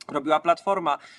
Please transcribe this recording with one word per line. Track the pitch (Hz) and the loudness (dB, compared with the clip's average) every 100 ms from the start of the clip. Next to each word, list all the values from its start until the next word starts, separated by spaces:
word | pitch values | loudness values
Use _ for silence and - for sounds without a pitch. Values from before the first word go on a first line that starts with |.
| - | -8
robiła | 147 139 151 | -6 0 0
Platforma. | 170 165 - 196 165 139 - | 2 0 2 0 0 -2 -6